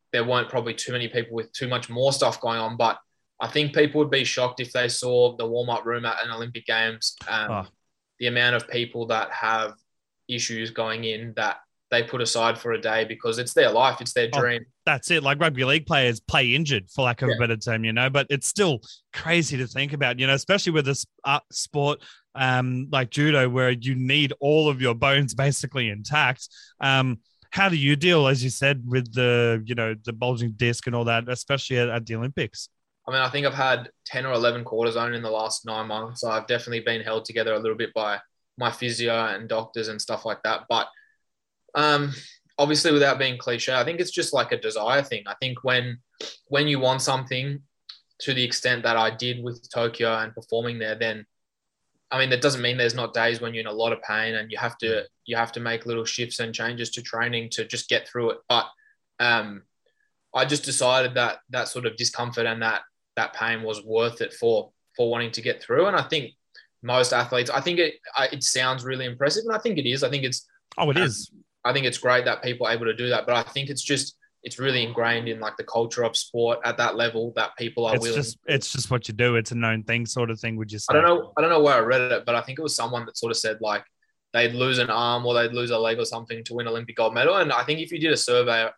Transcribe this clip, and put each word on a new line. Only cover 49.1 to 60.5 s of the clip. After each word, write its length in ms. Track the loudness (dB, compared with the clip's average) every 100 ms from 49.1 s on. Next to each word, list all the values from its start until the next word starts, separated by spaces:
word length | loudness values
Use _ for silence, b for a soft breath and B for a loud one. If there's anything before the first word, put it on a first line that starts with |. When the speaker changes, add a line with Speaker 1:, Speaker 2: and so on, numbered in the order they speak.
| 0 -6 -4
Speaker 1:
with 240 | -8 -10 -8
Tokyo 400 | -2 -2 0 0 0
and 180 | -4 -10
performing 420 | -4 -2 -2 -4
there, 180 | -6 -2
then, 300 | -4 -4 -12 _ _ _ _ _ _ _ -6
I 80 | 0
mean, 100 | 2
that 120 | 2
doesn't 200 | 2 0
mean 160 | -2 2
there's 160 | 0
not 200 | 0 -4
days 280 | 0 0 0
when 120 | -6
you're 80 | -6
in 60 | -6
a 60 |
lot 200 | -2 -2
of 80 | -2
pain 320 | -4 -2 -2 -4
and 160 | -6
you 80 | -6
have 180 | -6 -4
to, 260 | -2 -2 -4 _ -6
you 120 | -2
have 160 | -2
to 60 | -4
make 260 | -6 -6 -4
little 200 | -4 -4
shifts 340 | -4 -6 -6
and 140 | -6
changes 380 | -4 -6 -4 -8
to 100 | -8
training 480 | -8 -4 -2 -2 -6
to 140 | -6 -6
just 240 | -6 0
get 180 | -2 -2
through 240 | -4 -2
it. 60 | -2 0
But, 200 | 0 0 -10 b b _ -2
um, 440 | 2 2 0 -10 _ _ _ _ _ _ _ -2
I 100 |
just 200 | 0